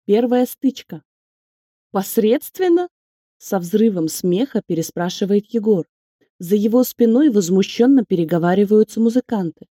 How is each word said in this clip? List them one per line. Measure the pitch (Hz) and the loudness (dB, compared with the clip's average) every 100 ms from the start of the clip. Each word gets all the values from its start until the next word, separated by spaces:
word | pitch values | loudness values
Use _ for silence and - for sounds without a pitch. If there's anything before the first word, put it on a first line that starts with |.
Первая | - 208 247 247 | -2 0 2 0
стычка. | 254 - 262 - - - - _ _ _ _ _ _ _ _ | -2 -2 -4 -4 -10 -18 -18 _ _ _ _ _ _ _ _
"Посредственно?" — | 202 190 - 214 285 - - 370 339 359 _ _ _ _ _ | -6 -4 0 0 0 -4 -4 0 0 -2 _ _ _ _ _
со | - 196 | -8 -6
взрывом | 175 208 226 185 160 | -2 0 2 0 -4
смеха | - 185 180 277 214 - | -4 -2 -2 -2 -6 -6
переспрашивает | 165 160 - 175 - 190 202 - | -6 -6 -6 -6 -4 -2 -2 -2
Егор. | 233 214 190 - _ _ _ _ - | -2 0 0 -2 _ _ _ _ -14
За | 170 | -2
его | 208 214 240 | 0 2 2
спиной | 247 - 233 233 311 | 0 2 2 4 2
возмущенно | 208 170 190 202 - 247 277 | 2 0 0 0 0 2 4
переговариваются | 233 180 160 170 175 190 202 214 220 220 | 2 -2 0 0 0 0 2 2 2 0
музыканты. | 226 247 - 220 170 - - | 0 0 -2 -4 -6 -10 -20